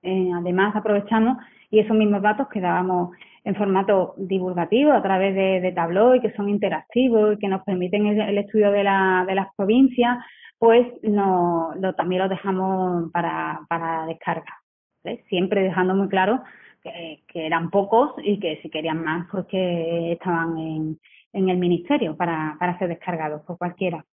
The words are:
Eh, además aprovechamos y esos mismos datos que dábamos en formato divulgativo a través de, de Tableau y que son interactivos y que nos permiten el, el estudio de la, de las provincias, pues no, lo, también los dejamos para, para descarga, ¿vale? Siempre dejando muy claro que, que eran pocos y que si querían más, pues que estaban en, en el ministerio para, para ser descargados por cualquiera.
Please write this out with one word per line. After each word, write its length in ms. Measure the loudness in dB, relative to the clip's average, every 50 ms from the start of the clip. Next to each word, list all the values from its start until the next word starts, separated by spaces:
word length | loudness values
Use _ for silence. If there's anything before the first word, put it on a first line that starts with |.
| _
Eh, 280 | -2 -2 0 0 0 -2
además 400 | -2 -2 -2 0 2 2 2 0
aprovechamos 640 | -2 0 0 0 0 0 0 0 2 2 2 0 -2 -6 -20 _ _ _ _
y 80 | 2 2
esos 180 | 4 4 2
mismos 260 | 2 4 4 2 2 2
datos 260 | 0 0 0 -4 -6
que 120 | -4 -4
dábamos 560 | -2 0 0 0 0 0 0 0 -2 -4 -6 -16 -20 -20 -20 _ _
en 100 | -6 -2
formato 600 | -2 0 2 2 2 4 4 4 2 2 0 -4
divulgativo 760 | -10 -8 -4 -2 -2 -2 -2 -2 -4 -2 2 2 4 6 6 4
a 100 | 4 4
través 320 | 2 2 2 2 0 2
de, 260 | 2 2 2 2 0
de 120 | 0 -2 -2
Tableau 420 | -2 -2 0 2 4 6 6 6
y 60 | 4
que 120 | 2 0 -4
son 160 | -2 -2 -2
interactivos 840 | 0 0 0 -2 -2 -4 -8 _ 0 0 2 4 4 4 4 4 2
y 40 | 0
que 100 | -2 -2
nos 140 | -2 -2 -2
permiten 440 | -4 -4 -2 -2 -2 0 0 0
el, 140 | 2 2 0
el 180 | 0 0 -2 -2
estudio 340 | -4 -2 0 2 2 4 4
de 100 | 2 2
la, 420 | 2 2 2 2 2 2 2 2
de 80 | 0 0
las 140 | -2 -2 -4 -6
provincias, 640 | _ 0 2 4 6 6 4 4 2 2 2 2 -2 -6 -16 -20 _ -20 -20 _ _
pues 280 | 4 6 6 6 4 2 -2 -8 -2
no, 720 | 0 0 2 2 2 2 2 2 2 0 0 -2 -4 -6 -4
lo, 160 | -4 -4 -2
también 280 | -2 -2 -2 0 0 0
los 80 | -2
dejamos 840 | -2 -4 -4 -4 -2 -2 0 -2 -2 -2 -2 -2 -2 -2 -4 -2 -4
para, 480 | -4 -2 -2 -4 -4 -6 -6 -8 -10 -8 _
para 380 | -6 -4 -4 -4 -4 -4 -4
descarga, 540 | -6 -8 -8 -6 -6 -6 -6 -6 -14 -20 -20 _ _ _ _ _ _ _ _ _
¿vale? 200 | -12 -12 -12 _ _
Siempre 340 | -2 -2 0 0 0 0 0
dejando 320 | 0 2 0 0 2 2
muy 140 | 0 0 0
claro 340 | 0 0 2 2 0 -2 -4 -10 -20 -20 -20 -20 _ _ _
que, 400 | -16 -14 -14 -14 -14 -16 -18 _ _
que 180 | -12 -8 -6
eran 240 | -2 -2 -2 -2 0
pocos 440 | 0 0 0 2 2 2 2 2 -2 -6 -2
y 160 | -2 -2 0
que 200 | -2 -6 -6 -6 -12
si 80 | -10
querían 340 | -8 -6 -4 -4 -4 -4 -4
más, 220 | -4 -4 -4 -6 -6
pues 160 | -6 -8 -8
que 680 | -4 -4 -2 -2 0 -2 -2 -2 -2 -2 -2 -2 -2 -4
estaban 460 | -4 -2 -4 -2 -2 -2 -2 -4 -6
en, 400 | -6 -6 -6 -4 -4 -6 -6 -10 _ -20 _ -20 _ _ _
en 160 | 0 0 2
el 100 | 2 2
ministerio 580 | 2 2 2 0 0 0 0 0 0 -2 -2
para, 400 | -2 -2 -2 -2 -2 -4 -6 -4 -4
para 180 | -4 -4 -2 -2
ser 100 | -4 -4
descargados 540 | -4 -6 -6 -8 -6 -4 -4 -6 -6 -8 -10
por 160 | _ -10 -6
cualquiera. 460 | -6 -8 -6 _ -4 -4 -4 -6 -10 _